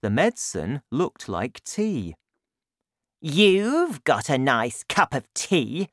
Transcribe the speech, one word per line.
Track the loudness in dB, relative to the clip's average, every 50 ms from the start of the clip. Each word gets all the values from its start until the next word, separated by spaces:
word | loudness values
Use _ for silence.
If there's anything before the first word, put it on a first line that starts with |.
The | -2 0
medicine | 0 2 2 0 0 -4 -10 -8 -6 -6 -4 -4 -6 -6 -8 _
looked | -2 -2 -2 -2 _ _ -12 -8
like | -6 -4 -4 -6 _ -12
tea. | _ -12 -6 -4 -2 -2 -2 -4 -6 -6 -10 _ _ _ _ _ _ _ _ _ _ _ _ _ _ _ _ _ _ _ _ _
You've | -8 -4 2 6 6 6 6 4 2 2 2 0 0 0 -2 -4
got | _ 0 0 0 2 0
a | 0 2
nice | 4 2 2 2 2 -2 -4 -8 -12 _
cup | 2 2 2 2
of | 0 -6 -6 _ _
tea | -8 -4 2 2 2 2 0 -4 -6 -6 -6